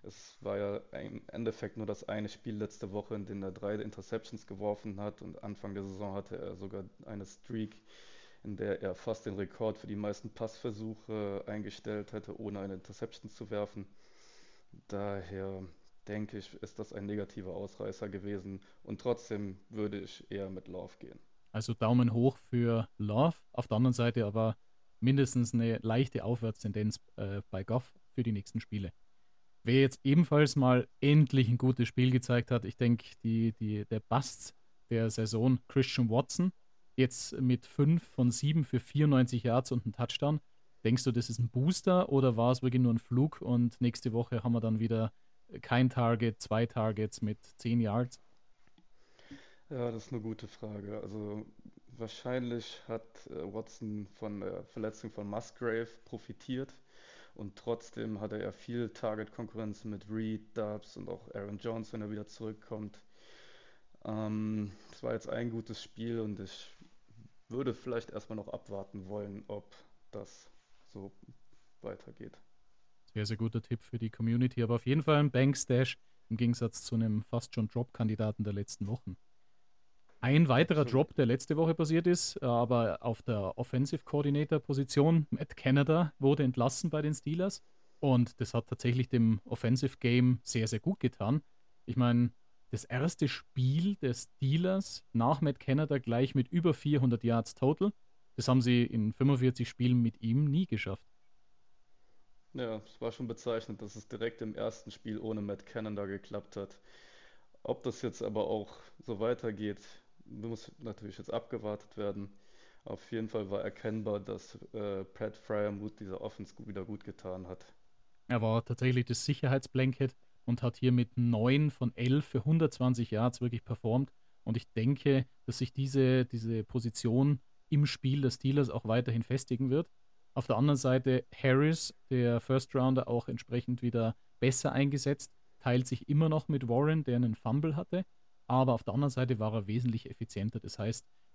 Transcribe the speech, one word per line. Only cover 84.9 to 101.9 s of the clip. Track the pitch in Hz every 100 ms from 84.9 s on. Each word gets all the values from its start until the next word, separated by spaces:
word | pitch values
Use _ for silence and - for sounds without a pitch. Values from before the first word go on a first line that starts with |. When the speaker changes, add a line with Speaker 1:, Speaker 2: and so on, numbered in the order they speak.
| - 151 165 147
Speaker 2:
Matt | - - -
Canada | 135 139 156 160 160 -
wurde | 135 147
entlassen | 135 127 120 - 175
bei | 151
den | 151
Steelers | 151 - 165 190 - - - - -
und | 143 123 120 -
das | 117
hat | 120 -
tatsächlich | 120 123 123 120
dem | 123 113 107
Offensive | - 117 113 127 135 -
Game | 120 123 127 123
sehr, | - 117 110
sehr | 113
gut | 170 196
getan. | 127 - 104 151 - - - - -
Ich | 123
meine, | 120 120 120 - - - -
das | 123
erste | - 127 160 - 147
Spiel | - - - 127 147 190 196
der | 131
Steelers | 117 - - 135 156 180 190 - - -
nach | 113 120 147
Matt | 151 135
Canada | - 135 156 139
gleich | 120 117 131
mit | 131 123
über | 175 165
vierhundert | 147 147 147 127 117
Yards | 117 117 -
total, | - 131 156 202 - - - - -
das | 127
haben | 131
sie | 123 123
in | 117 113 107
fünfundvierzig | - 135 131 127 123 120
Spielen | - 123 123
mit | 117 -
ihm | 113 127
nie | 147 151 190
geschafft. | 104 - - - - - - - - - - -